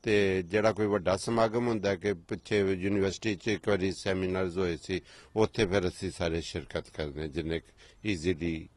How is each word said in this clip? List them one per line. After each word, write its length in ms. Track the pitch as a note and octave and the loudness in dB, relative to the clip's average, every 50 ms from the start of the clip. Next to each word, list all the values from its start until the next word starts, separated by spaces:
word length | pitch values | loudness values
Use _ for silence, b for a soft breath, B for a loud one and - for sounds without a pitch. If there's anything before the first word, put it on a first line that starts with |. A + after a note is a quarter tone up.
| - | 0
ਤੇ 400 | A#2 G#2+ G#2 G2+ G2 F#2+ F#2+ F#2 | 2 4 4 4 4 2 0 0
ਜਿਹੜਾ 300 | E2 F2+ G#2+ G#2 A2 G#2+ | 0 0 4 4 4 4
ਕੋਈ 140 | F2+ G#2+ | 4 2
ਵੱਡਾ 300 | G#2 G2+ G#2 F2 F2+ F#2 | 2 2 2 2 2 0
ਸਮਾਗਮ 520 | G2 - - A#2 A2+ A2+ A2+ G#2+ A#2+ A#2+ A#2+ | 0 0 -2 2 2 2 4 2 0 0 2
ਹੁੰਦਾ 260 | A#2 A2 F#2 G2 G2 | 0 0 0 0 0
ਕਿ 200 | F#2 D#2+ G2+ G2+ | 0 0 -2 -2
ਪਿੱਛੇ 600 | E2+ E2+ _ A2+ F#2 - - A2 G#2 G2+ F#2+ F#2+ | -2 -4 _ -10 -10 -6 0 2 2 2 2 0
ਯੂਨੀਵਰਸਿਟੀ 640 | F#2 F2 G2+ G2+ G2+ F#2+ G2 F2 - - A2 G#2 | 0 0 0 2 2 2 0 0 -2 -4 -4 -4
'ਚ 120 | E2+ - - | -2 -2 -2
ਇੱਕ 200 | G#2+ F#2 - - | -2 -2 0 0
ਵਾਰੀ 240 | G#2 F#2+ F2+ F#2+ F2+ | 0 2 2 0 -2
ਸੈਮੀਨਾਰਜ਼ 680 | - - G2+ F#2+ F#2+ F#2 F#2 F#2 F#2 F#2+ F#2 E2 F2+ | -2 -2 -2 -2 0 0 0 0 0 -2 -2 0 0
ਹੋਏ 180 | F#2+ F2 E2+ | 0 0 -2
ਸੀ, 240 | D#2 - - F#2+ F2+ - B B B B B B | -4 -4 -4 -4 -4 -6 B B B B B B
ਉੱਥੇ 300 | G#2+ A2 G#2+ _ - A2+ | 0 0 2 _ 0 0
ਫਿਰ 220 | F2+ F2+ G2+ F2+ F2+ | 2 2 2 0 0
ਅਸੀਂ 220 | E2+ - - F#2 | -4 -4 -8 -8
ਸਾਰੇ 300 | D#2+ - F#2 E2+ E2 E2 | -4 -2 -2 0 0 -2
ਸ਼ਿਰਕਤ 500 | D#2 - - F2 D2 - - E2+ D2+ - | -4 -4 -8 -8 -8 -6 -8 -8 -8 -8
ਕਰਦੇ 300 | - - D#2+ D2 C#2 C#2+ | -8 -8 -6 -6 -6 -6
ਹਾਂ, 80 | D#2 D#2 | -8 -6
ਜਿੰਨੇ 320 | C2 - D#2+ D#2+ E2 E2 | -4 -4 -4 -2 -4 -4
ਕੁ 80 | - - - B B B B B - | -6 -10 -20 B B B B B -6
ਈਜ਼ੀਲੀ 600 | G#2+ G#2 E2+ D2+ F2+ F#2 D2+ D#2+ E2+ E2 D#2+ D#2+ - _ | -4 -4 -2 0 -2 -2 0 -2 -4 -4 -4 -8 -12 _